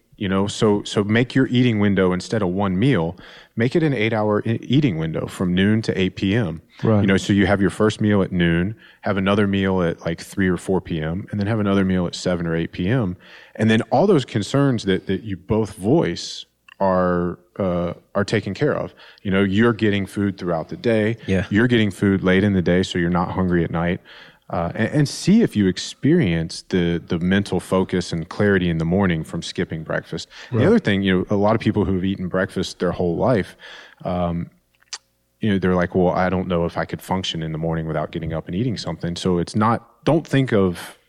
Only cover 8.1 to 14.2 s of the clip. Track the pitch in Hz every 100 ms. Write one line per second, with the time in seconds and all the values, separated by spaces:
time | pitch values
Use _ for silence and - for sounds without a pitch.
8.1 | 101 90 90 85 85 95 110 - _ 110
9.1 | 98 98 101 101 98 98 95 82 - 85
10.1 | 85 - - 95 87 - 92 - 85 78
11.1 | 90 - 104 98 113 101 98 95 92 87
12.1 | - 90 87 85 82 85 - 92 131 95
13.1 | 90 - - - - 220 110 - 135 202
14.1 | 160